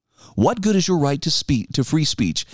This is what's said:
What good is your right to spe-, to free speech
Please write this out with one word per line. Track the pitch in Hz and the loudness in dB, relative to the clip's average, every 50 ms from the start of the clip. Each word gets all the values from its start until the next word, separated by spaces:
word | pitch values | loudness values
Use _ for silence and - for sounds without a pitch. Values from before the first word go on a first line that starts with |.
| _ _ _ _ - - - | _ _ _ _ -20 -8 -2
What | - 110 170 - 208 | 0 2 2 2 0
good | 190 214 208 | 0 2 2
is | 190 170 - | 2 2 2
your | 185 160 | 0 0
right | 143 139 143 151 | 2 0 0 -2
to | - 160 | -2 -2
spe-, | - - - - 143 113 - - - | -2 -2 0 0 -2 -2 -2 -2 -2
to | 143 131 | -2 0
free | - 151 160 151 | 0 0 0 0
speech | - - - 113 85 - - - - | 0 0 0 0 0 -2 -4 -8 -10